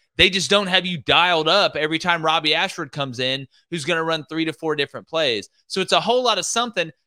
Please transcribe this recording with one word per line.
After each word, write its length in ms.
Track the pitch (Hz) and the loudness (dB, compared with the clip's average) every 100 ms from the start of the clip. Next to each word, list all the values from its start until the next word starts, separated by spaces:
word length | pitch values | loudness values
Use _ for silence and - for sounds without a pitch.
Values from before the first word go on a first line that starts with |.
| _ - | _ 2
they 140 | 190 | 4
just 200 | 185 143 | 2 2
don't 180 | 202 190 | 2 2
have 180 | 185 180 | 0 0
you 140 | 165 | -2
dialed 500 | 147 143 180 165 156 | 2 4 4 2 2
up 260 | 196 170 156 | 2 2 0
every 240 | 156 160 | 0 0
time 240 | 180 170 | 0 0
Robbie 320 | 156 165 156 160 | 0 0 0 0
Ashford 360 | 190 - 147 | -2 -6 -8
comes 260 | 147 135 117 | -6 -6 -4
in, 280 | 127 135 135 _ _ | -4 -4 -8 _ _
who's 120 | 170 | -8
gonna 200 | 139 165 | -2 -2
run 200 | 165 160 - | -2 -4 -4
three 160 | 160 160 | -6 -4
to 80 | |
four 220 | 147 160 147 | -4 -4 -2
different 320 | 135 117 - | -4 -8 -6
plays. 420 | 160 143 107 - _ - | -2 0 -2 -6 _ -8
So 140 | 190 | -6
it's 100 | 180 | 0
a 80 | 180 | 2
whole 220 | 180 247 | 2 2
lot 140 | 247 196 | 0 0
of 80 | - | -2
something. 460 | 233 240 190 160 - | -4 -4 -4 -6 -8